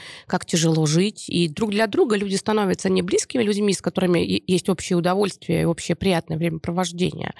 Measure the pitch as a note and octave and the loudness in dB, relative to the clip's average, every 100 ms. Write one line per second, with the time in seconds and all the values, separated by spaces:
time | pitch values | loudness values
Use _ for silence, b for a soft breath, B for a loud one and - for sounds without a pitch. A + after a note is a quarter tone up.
0 | B B - F#3 - E3+ E3 D#3+ D3+ D#3+ | B B -6 -6 -2 0 2 2 2 2
1 | G#3 - - F3 E3+ C#3+ G#3+ G3+ A3 C4+ | 0 -2 -4 -2 0 0 -2 0 0 2
2 | D4+ G#3 G3+ F#3+ - G#3+ G3 F3 F#3+ F#3+ | 2 2 0 -2 0 0 2 0 0 0
3 | F3+ G#4 - C4 G#3 G3+ G#3 F3+ F3 - | 2 -2 0 0 0 2 0 0 -2 0
4 | F#3 F3 F#3 F3+ - F3+ - F3 - F3 | 2 2 2 -2 0 0 0 -4 0 0
5 | F3 F#3+ G3 - - E3 E3 E3 - E3+ | 2 0 0 -4 -2 0 0 -2 -4 0
6 | G3 E3+ - D#3+ E3+ D#3+ - E3+ F3 E3+ | 2 0 0 -2 -2 -2 -4 -2 -4 -2
7 | F3+ - G1+ | -4 -2 -8